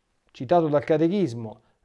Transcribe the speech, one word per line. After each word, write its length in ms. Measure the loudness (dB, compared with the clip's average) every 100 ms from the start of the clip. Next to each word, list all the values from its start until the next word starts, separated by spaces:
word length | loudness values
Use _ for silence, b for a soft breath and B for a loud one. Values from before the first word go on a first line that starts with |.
| _ _ _
citato 380 | -16 0 2 2
dal 160 | 0
Catechismo, 760 | 0 2 2 0 -2 -4 -14 -16 _ _